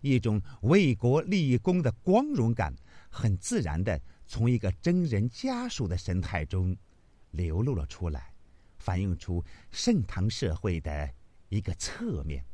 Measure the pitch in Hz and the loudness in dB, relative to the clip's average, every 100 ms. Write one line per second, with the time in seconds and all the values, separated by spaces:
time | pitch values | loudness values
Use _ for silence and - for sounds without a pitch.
0 | 139 127 117 107 - - 110 185 170 113 | 4 2 4 0 0 -4 6 6 6 4
1 | 120 139 180 196 147 123 - 180 127 - | 4 2 2 0 4 2 4 2 2 0
2 | - 202 294 277 113 117 80 - - - | 4 4 4 0 0 2 -2 -4 -14 -20
3 | - - 113 98 - 233 95 78 98 78 | -14 -2 0 0 0 -2 0 0 0 -2
4 | - - - - 117 120 98 98 - 175 | -4 -18 -12 0 2 2 0 -2 0 2
5 | 170 107 113 - 262 247 247 - 98 90 | 2 2 0 -2 -4 -2 -4 -4 -2 -2
6 | - 92 90 87 78 95 92 90 - _ | -2 -2 -2 -4 -4 -2 -2 -2 -8 _
7 | - _ - 78 87 80 123 120 71 - | -20 _ -12 -4 -2 0 0 -2 -4 -6
8 | 87 71 - - - - - - - 90 | -6 -6 -10 -18 -20 -20 -20 -10 -4 -2
9 | 98 87 - 87 - - - - - 214 | 0 -2 -2 -6 -6 -12 -14 -4 2 2
10 | 104 - 98 - 104 80 104 85 78 73 | 0 -2 -2 0 -2 -2 -2 -2 -2 -4
11 | 73 - - - - 101 104 85 - - | -6 -8 -20 -20 -4 -4 -2 -6 -6 -6
12 | 233 113 78 71 - | -4 -4 -4 -6 -8